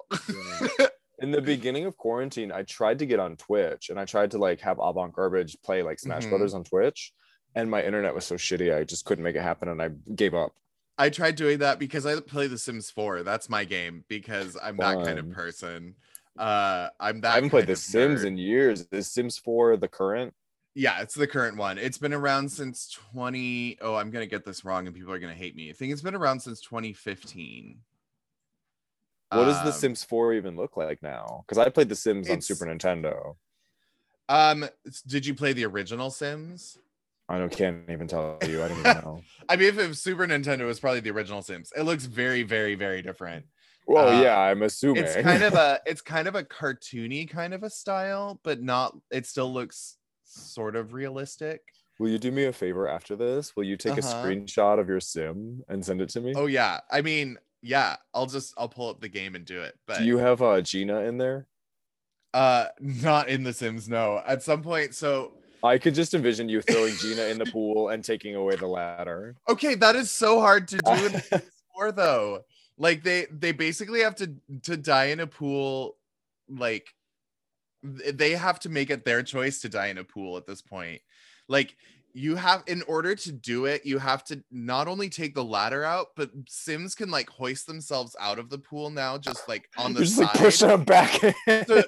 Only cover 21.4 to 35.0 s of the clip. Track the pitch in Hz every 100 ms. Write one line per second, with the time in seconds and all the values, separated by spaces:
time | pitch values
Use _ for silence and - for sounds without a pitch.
21.4 | 117 104 98 95 131 135 147 147 143 139
22.4 | 139 143 131 123 - - - 123 123 127
23.4 | 127 123 120 - 110 107 107 117 107 104
24.4 | 101 95 95 92 92 90 92 95 87 82
25.4 | 90 - 78 - 131 143 175 196 151 131
26.4 | 123 113 - 117 113 101 107 98 104 92
27.4 | 69 57 52 58 _ _ _ _ _ _
28.4 | _ _ _ _ _ _ _ _ - 101
29.4 | 127 147 160 147 139 117 - 117 117 113
30.4 | 92 85 123 - 78 78 76 62 55 60
31.4 | - 107 123 165 123 104 110 98 90 120
32.4 | - 82 85 82 92 85 76 - 73 82
33.4 | _ _ _ _ _ _ _ _ - 147
34.4 | 156 151 147 - - -